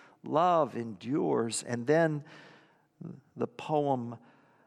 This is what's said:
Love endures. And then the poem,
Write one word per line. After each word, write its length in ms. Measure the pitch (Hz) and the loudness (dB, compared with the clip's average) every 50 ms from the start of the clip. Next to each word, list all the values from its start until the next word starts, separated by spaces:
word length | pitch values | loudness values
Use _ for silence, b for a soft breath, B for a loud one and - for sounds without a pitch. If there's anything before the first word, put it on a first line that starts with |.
| b b b b b | b b b b b
Love 500 | - 131 151 175 180 175 165 147 117 - | -2 2 2 4 4 4 4 2 0 -2
endures. 880 | 113 117 113 107 90 - 117 135 160 190 156 139 120 113 117 110 - - | -6 -8 -8 -8 -10 -6 -4 -2 0 0 2 2 2 0 0 -2 -6 -6
And 240 | 120 120 120 120 123 | -4 -4 -2 2 4
then 380 | 151 160 170 160 151 147 143 B B B B B B B B B B B B B B - 156 - - 135 - _ - 120 | 4 4 4 4 2 -2 -6 B B B B B B B B B B B B B B -16 -14 -14 -14 -16 -20 _ -8 -6
the 100 | 120 120 | -6 -6
poem, 720 | - - - - 156 151 147 139 135 127 117 117 120 120 b b b b b b b b b | -6 -8 -6 -2 0 0 2 2 0 -2 -4 -6 -10 -14 b b b b b b b b b